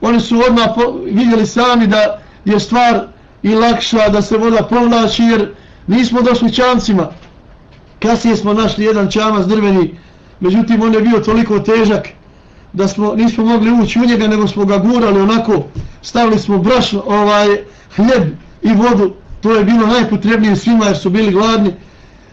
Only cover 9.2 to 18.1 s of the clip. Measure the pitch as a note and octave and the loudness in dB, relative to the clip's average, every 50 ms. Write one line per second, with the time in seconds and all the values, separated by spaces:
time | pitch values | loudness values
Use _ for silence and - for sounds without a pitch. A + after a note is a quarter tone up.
9.2 | G#3+ A3 A3 G#3 F3+ F3+ A3 A3 G#3 G3+ F#3+ F#3 E3+ - - - - - - - | -2 -2 -2 -2 -2 -2 0 0 0 0 2 0 0 -2 -4 -10 -20 -20 -20 -20
10.2 | - - - - F#3 F3+ F#3+ A3+ A3+ A3+ A#3 G#3 A3 A3+ A3 G#3+ G#3+ A#3+ A#3 G#3 | -20 -20 -12 -6 -2 0 0 0 0 0 0 0 2 2 0 2 2 2 2 0
11.2 | G#3 G#3+ A3 A#3 A3+ G#3+ G#3 G3 G3+ G#3+ A3 A#3 A3 G#3 G#3+ - - - - - | 0 0 0 0 0 0 -2 -2 0 0 0 2 2 0 0 -2 -4 -8 -14 -20
12.2 | - - - - - - - - - - - - G3 F#3+ - G#3 G#3 G#3 G#3+ A3 | -20 -20 -20 -20 -20 -20 -20 -20 -20 -12 -6 -4 -4 -4 -2 -4 -4 -2 -2 0
13.2 | A3+ A#3 - - A3 A3+ A#3 A3 G#3+ A3+ A#3+ A#3+ G#3+ - - A#3 B3 A#3+ A#3+ G#3 | 0 0 0 0 0 0 0 0 2 2 2 0 0 0 0 0 0 0 0 0
14.2 | G#3+ G#3+ G#3+ G#3+ G#3+ F#3+ - G3+ G3+ G3 G3+ G3 F3+ A3+ B3 A#3+ A#3 G#3 G3 G3 | 0 0 0 0 -2 -2 -2 -2 -2 0 0 0 0 0 0 0 0 0 2 2
15.2 | G3 G#3 A3+ A3+ A3+ A3 G#3 E3+ - - - - - - - - - - - A#3 | 2 2 0 0 0 0 -2 -2 -2 -6 -10 -14 -14 -14 -16 -20 -14 -6 -2 0
16.2 | A#3 A3+ A3 G3+ - - G3+ F#3+ E3+ G#3+ B3+ B3 - - G#3 G3+ - - G3+ G#3 | 0 2 2 0 0 0 -2 0 2 2 2 0 0 -2 -4 -6 -4 -2 -2 0
17.2 | G#3 G#3 G#3 G#3 G#3 G#3 G3+ G#3 - - - - - - - - G#3 B3 | 0 2 2 2 2 2 0 0 -4 -8 -20 -20 -20 -10 -4 0 0 2